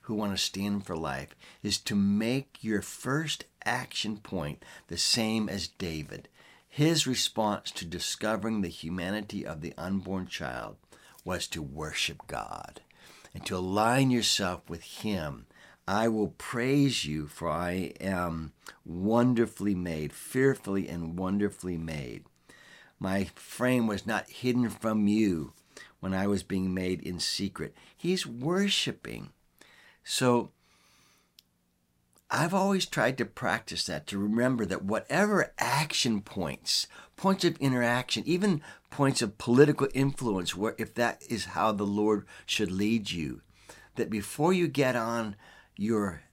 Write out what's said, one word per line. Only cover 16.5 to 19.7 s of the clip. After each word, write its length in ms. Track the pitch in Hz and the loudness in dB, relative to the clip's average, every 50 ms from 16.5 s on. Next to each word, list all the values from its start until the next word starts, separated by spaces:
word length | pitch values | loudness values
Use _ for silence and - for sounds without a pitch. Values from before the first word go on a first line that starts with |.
| - 120 120 131 139 143 143 135 117 - - | -2 -2 2 4 4 6 4 4 2 0 -2
you, 220 | 73 76 78 76 | -2 -4 -4 -6
for 220 | 73 - - 85 85 | -8 -8 -6 -4 -2
I 440 | 76 82 87 87 87 95 92 - - - | -2 0 -2 0 0 -2 -2 -4 -6 -4
am 540 | - 98 95 90 87 87 82 80 80 78 _ _ _ - - _ _ | -2 -2 0 0 0 -2 -2 -4 -6 -10 _ _ _ -20 -20 _ _
wonderfully 880 | - 85 87 92 104 113 117 120 127 123 113 117 107 - - 101 104 | -10 -6 -2 2 4 6 6 6 6 6 4 2 2 0 -2 0 0